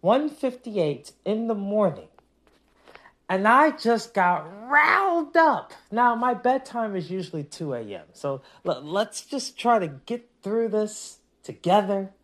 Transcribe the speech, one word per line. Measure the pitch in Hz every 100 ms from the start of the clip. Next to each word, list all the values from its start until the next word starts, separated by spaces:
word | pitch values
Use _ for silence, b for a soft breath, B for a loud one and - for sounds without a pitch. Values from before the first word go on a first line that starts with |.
one | 170 247 302
fifty-eight | 294 269 247 - 208 156 131 - _
in | - 214 226
the | 214
morning. | 196 208 202 139 - _ _ _ _ _ _ b b b b b _
And | 190 202
I | 247 302
just | 302 226 233 -
got | - 180 180 156 196 233
riled | 285 302 359 392 339 311 339
up. | 320 233 - - _
Now, | 214 240 226
my | 247
bedtime | 240 247 262 262 233 220 196
is | 151
usually | 185 170 165 147
two | - 160 123
A |
M, | 110 98 78
so | - 143 135 b b 175
l-, | 127
let's | 147 185 214 -
just | - 285 - -
try | 233 233
to | 170
get | 139 - 233 - _
through | 196 220 226
this | 214 214 - - - _ _
together | - - 170 196 196 202 190 _